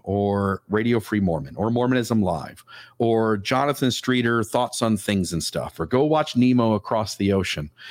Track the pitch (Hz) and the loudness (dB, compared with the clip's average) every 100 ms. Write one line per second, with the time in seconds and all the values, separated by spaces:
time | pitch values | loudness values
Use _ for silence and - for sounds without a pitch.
0 | - 101 101 101 98 95 - 107 117 117 | -4 0 0 2 0 -2 -2 0 2 0
1 | - 107 95 80 69 - 107 120 123 127 | 0 0 0 0 -4 -4 0 0 2 0
2 | 117 110 92 80 - - - - - - | 2 0 2 -2 -6 -16 -20 -20 -14 -2
3 | 117 113 110 107 98 131 143 139 127 - | 0 2 2 0 0 0 0 0 -2 0
4 | - 127 117 117 110 123 120 - 117 107 | 0 0 2 0 0 -2 -2 -2 0 0
5 | - 101 87 82 - 82 82 - 80 127 | 0 -2 -2 -4 -4 -6 -6 -8 -2 0
6 | 151 156 151 127 127 123 113 104 - 113 | 2 2 0 2 4 4 2 0 0 -2
7 | 107 - 98 98 90 80 73 - - | -2 0 2 2 0 -4 -10 -14 -18